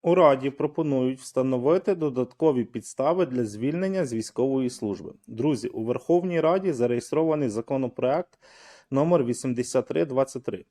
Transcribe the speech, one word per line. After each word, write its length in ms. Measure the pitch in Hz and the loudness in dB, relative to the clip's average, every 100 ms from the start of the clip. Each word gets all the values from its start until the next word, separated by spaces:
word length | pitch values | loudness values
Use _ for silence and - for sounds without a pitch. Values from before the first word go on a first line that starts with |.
У 120 | 165 | 4
Раді 360 | 180 156 135 135 | 6 6 6 0
пропонують 680 | 135 147 156 151 135 131 131 | -2 -4 -2 0 2 0 -2
встановити 720 | - 131 131 127 131 180 180 | -4 -2 0 2 2 2 2
додаткові 680 | 185 151 127 123 - 160 127 | 0 0 -2 -4 0 2 2
підстави 640 | 110 113 - - 139 175 160 | -2 -6 -10 -2 0 2 0
для 180 | 127 | 0
звільнення 600 | 110 104 131 165 190 190 | -4 -4 -4 -2 -2 -2
з 80 | 143 | -2
військової 580 | 113 110 - 131 131 123 | -4 -6 -2 0 0 -2
служби. 420 | - 110 92 78 - - | -4 -6 -6 -10 -18 -16
Друзі, 420 | 113 143 127 - | -4 -2 -2 -4
у 160 | - | -6
Верховній 560 | 110 123 - 175 185 170 | -4 -4 0 0 2 0
Раді 320 | 156 185 190 | 2 2 -2
зареєстрований 760 | 131 120 120 - 147 160 151 135 | 0 0 0 -2 -2 0 0 0
законопроект 880 | 107 - 135 127 - 123 151 - _ _ - - - _ | -4 -4 -4 -4 -2 -2 -2 -4 _ _ -20 -20 -20 _
номер 340 | 135 160 175 | 0 4 2
вісімдесят 600 | 120 120 131 120 120 131 - | 2 -2 -2 -4 0 -2 0
три 180 | 156 | -2
двадцять 380 | 160 131 135 127 | 0 0 -2 -4
три. 220 | - 92 - | -8 -10 -14